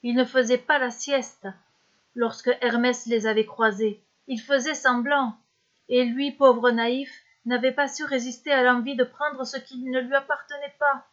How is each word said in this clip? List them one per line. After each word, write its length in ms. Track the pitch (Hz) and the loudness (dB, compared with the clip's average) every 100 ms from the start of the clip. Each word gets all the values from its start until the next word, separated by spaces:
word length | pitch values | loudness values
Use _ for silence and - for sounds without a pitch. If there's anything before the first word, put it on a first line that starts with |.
Ils 140 | 240 240 | 0 0
ne 80 | |
faisaient 340 | 247 262 233 247 | 2 2 2 0
pas 200 | - 294 | 2 0
la 120 | 254 | 0
sieste 560 | 226 - 277 220 _ 196 185 _ _ _ _ _ | -6 -2 -2 -2 _ -14 -14 _ _ _ _ _
lorsque 360 | 240 226 - - 247 | -4 -4 -2 -2 0
Hermès 460 | 247 240 247 240 226 | 0 0 0 0 -2
les 200 | 233 220 | 0 2
avait 200 | 214 214 | 0 0
croisés. 560 | - 226 202 220 208 _ _ - | 0 0 0 -4 -4 _ _ -10
Ils 140 | 240 | -10
faisaient 340 | 226 277 262 | 0 0 0
semblant. 640 | 294 269 240 240 285 247 - _ _ _ _ - | 0 0 0 0 0 0 -6 _ _ _ _ 0
Et 160 | 247 | 0
lui, 280 | 247 247 277 | 2 -2 -4
pauvre 380 | - 269 233 240 | 4 6 6 2
naïf, 400 | 233 233 254 277 - _ _ 233 | 2 0 -2 -6 -14 _ _ -4
n'avait 260 | 247 262 | 0 0
pas 160 | 262 277 | 0 -4
su 160 | - | -4
résister 460 | 302 269 247 247 302 | -4 -4 -4 -10 0
à 120 | 269 | 2
l'envie 340 | 247 247 240 262 | 4 2 0 -2
de 80 | |
prendre 400 | 247 - 294 262 | -2 -2 -6 -6
ce 120 | 262 262 | -10 -10
qui 220 | - 262 | -12 -12
ne 220 | 262 254 | -4 -4
lui 140 | 247 | -2
appartenait 600 | 277 269 294 - 285 285 _ | -4 -2 -8 -6 -14 -14 _
pas. 280 | 294 269 _ | -2 -2 _